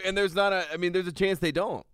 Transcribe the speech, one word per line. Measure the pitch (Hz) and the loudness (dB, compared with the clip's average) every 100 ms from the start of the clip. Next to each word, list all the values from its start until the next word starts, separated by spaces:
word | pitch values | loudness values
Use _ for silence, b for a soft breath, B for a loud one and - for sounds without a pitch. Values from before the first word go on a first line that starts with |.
and | 185 196 | 4 2
there's | 202 | 2
not | 180 202 | 2 2
a, | 190 156 | 2 -2
I | 160 | -2
mean, | 175 | 0
there's | 180 180 | 0 -2
a | |
chance | 147 196 185 | 0 0 2
they | 165 | 0
don't. | 151 196 131 - | 0 -2 -4 -2